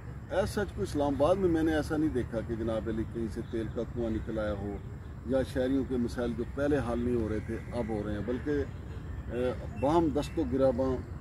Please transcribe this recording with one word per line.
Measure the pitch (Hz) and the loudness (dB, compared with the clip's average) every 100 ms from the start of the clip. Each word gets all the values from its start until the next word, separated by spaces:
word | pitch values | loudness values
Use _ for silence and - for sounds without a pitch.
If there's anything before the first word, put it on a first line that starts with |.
| - - - | -10 -12 -2
as | 170 196 | 0 0
such | - 196 | 0 -2
कोई | - | -2
इस्लामाबाद | 185 151 143 135 147 190 | -2 2 2 4 4 6
में | 185 | 4
मैंने | 160 160 | 4 4
ऐसा | 156 143 156 | 2 2 2
नहीं | 156 | 2
देखा | 127 113 117 | 2 0 -2
कि | 107 113 | -2 -2
जनाब | 113 110 113 | 0 0 0
अली | 110 | -2
कहीं | 107 117 110 | -2 -4 -4
से | 117 | -4
तेल | 107 113 110 | -4 -2 -2
का | - | -4
कुआं | 113 120 117 | -4 -2 -2
निकल | 110 - 110 | -2 -2 -2
आया | 107 | -2
हो | 101 101 98 - - - - 117 | -2 -4 -6 -8 -10 -10 -8 0
या | 131 | 0
शहरियों | 127 135 127 139 123 | 2 0 2 2 0
के | 127 | 0
मसाइल | 117 - 120 | 0 0 -2
जो | 113 | -2
पहले | 117 - 143 147 | -4 0 2 2
हल | 120 117 | 2 0
नहीं | 120 120 | 2 2
हो | 107 | 0
रहे | 107 | -2
थे, | 107 113 - 117 | -2 -6 -4 -4
अब | 110 | -2
हो | 110 | -2
रहे | 104 104 | -2 -2
हैं, | 104 | -2
बल्कि, | 127 147 | -2 0
अ, | 147 135 - - - - - - 117 123 120 - 104 | 0 -2 -6 -8 -8 -8 -8 -4 0 0 0 -6 0
बाम | 131 170 165 | 4 4 4
दस्तो | 135 139 - | 2 0 0
गिराबां | 139 131 135 123 131 127 - - | 0 4 4 4 2 0 -4 -8